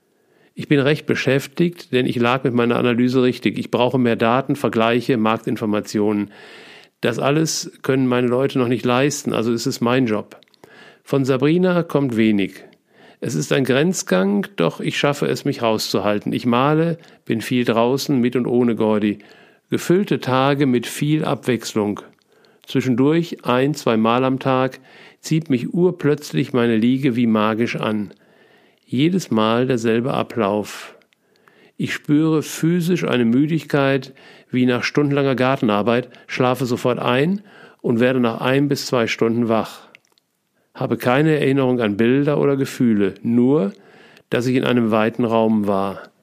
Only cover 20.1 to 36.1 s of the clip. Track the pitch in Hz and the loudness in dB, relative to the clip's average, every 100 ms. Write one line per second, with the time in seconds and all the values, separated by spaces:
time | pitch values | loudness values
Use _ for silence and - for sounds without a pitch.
20.1 | 143 - 127 135 143 143 123 123 - 147 | -4 0 0 2 2 2 0 -2 -4 -2
21.1 | 151 - 143 - 113 - 110 104 98 - | 0 -2 -4 -2 -4 -2 -2 -2 -4 -12
22.1 | _ _ _ _ _ - 135 127 120 139 | _ _ _ _ _ -4 -2 0 2 2
23.1 | 165 165 - - 123 139 151 131 113 113 | 2 -2 -6 -2 0 0 0 0 2 2
24.1 | 123 131 131 135 131 131 - - - - | 2 0 0 0 0 0 -6 -20 -20 -20
25.1 | _ - 160 160 160 - 170 180 175 143 | _ -4 -2 0 -2 -2 0 0 0 -2
26.1 | 151 - 151 135 127 120 110 120 131 139 | -2 -4 -4 -2 0 2 2 2 2 0
27.1 | 117 113 110 107 110 117 - 110 107 95 | 0 2 2 2 0 -4 -4 -4 -4 -6
28.1 | - _ _ _ _ _ _ _ 123 160 | -14 _ _ _ _ _ _ _ -2 0
29.1 | 185 - 113 110 117 131 123 113 113 120 | 0 0 0 2 2 0 0 0 0 -2
30.1 | - 113 117 98 104 98 - - - _ | -4 -4 -2 -2 -2 -4 -12 -18 -20 _
31.1 | _ _ _ _ _ _ - 160 - - | _ _ _ _ _ _ -8 -6 -6 0
32.1 | 147 160 156 143 - 165 175 165 170 156 | 2 2 0 -2 -2 0 0 0 0 0
33.1 | 123 117 123 151 160 - 147 135 139 - | 2 2 2 2 -2 -2 0 2 0 -4
34.1 | - - - _ 127 123 123 - 147 147 | -18 -20 -20 _ 0 2 0 0 0 0
35.1 | 143 139 127 127 135 117 101 104 117 123 | 0 0 0 0 2 2 2 2 0 -2